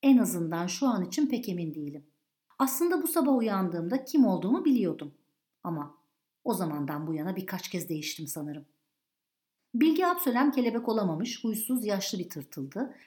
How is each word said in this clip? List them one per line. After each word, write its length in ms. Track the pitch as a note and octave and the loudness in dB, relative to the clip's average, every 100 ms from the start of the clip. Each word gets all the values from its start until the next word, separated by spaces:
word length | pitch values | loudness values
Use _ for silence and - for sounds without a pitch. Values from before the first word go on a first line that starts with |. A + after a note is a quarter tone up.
En 140 | C#4 B3 | 6 8
azından 500 | F#3+ F3 D#3+ E3+ F3+ | 6 0 -2 -2 -4
şu 200 | - C4 | 0 0
an 180 | G#3 F3 | 2 0
için 220 | - C#4+ | 0 0
pek 220 | A#3 G#3+ | 0 -2
emin 240 | F3 D#3+ | -4 -4
değilim. 300 | D3+ D3 C#3+ - _ _ _ _ - | -6 -10 -12 -18 _ _ _ _ -2
Aslında 440 | C4 - F4 F4+ | -2 2 2 2
bu 40 | D#4+ | 0
sabah 300 | E4+ C#4 B3+ | 2 4 4
uyandığımda 680 | A3 G3 F3+ E3+ E3+ C4 - | 2 0 0 -2 -2 -4 0
kim 200 | D4+ A3 | 4 4
olduğumu 400 | - F#3+ D#4+ D#4+ | 4 0 2 2
biliyordum. 480 | B3 F3+ D3+ D3 - _ _ _ _ | 2 2 -2 -10 -18 _ _ _ _
Ama 340 | F3 D#3+ C#3+ - _ _ _ _ | -8 -6 -8 -14 _ _ _ _
o 100 | - | -4
zamandan 540 | F#3+ E3 D3 C#3+ D3 D#3+ | -4 -2 -4 -4 -6 -6
bu 60 | |
yana 220 | D#3 E3+ F#3 | -6 -6 -6
birkaç 340 | F#3 F#3 - | -8 -10 -8
kez 200 | F3+ - | -8 -6
değiştim 380 | D#3 D3 - D3 | -8 -8 -10 -10
sanırım." 380 | D#3+ D3 D3+ C#3+ _ _ _ _ _ _ _ _ _ _ | -10 -10 -12 -16 _ _ _ _ _ _ _ _ _ _
Bilge 320 | A#3 D#4+ D#4 F4+ | 2 4 4 2
Absolem 460 | F4+ C4+ A#3+ D4 | 2 2 4 4
kelebek 380 | C4 A#3 A#3 A#3 | 2 0 0 0
olamamış, 540 | A3 F#3+ D#3+ A#3 - | 0 0 0 -4 -4
huysuz, 420 | A3+ A3 - B3+ G#3 | -4 -4 -2 -2 0
yaşlı 340 | G3 - F#3 | -2 -2 -6
bir 100 | F3 | -6
tırtıldı 680 | D3+ C#3 - C3+ G3 C#4 - | -10 -12 -10 -8 -6 -8 -10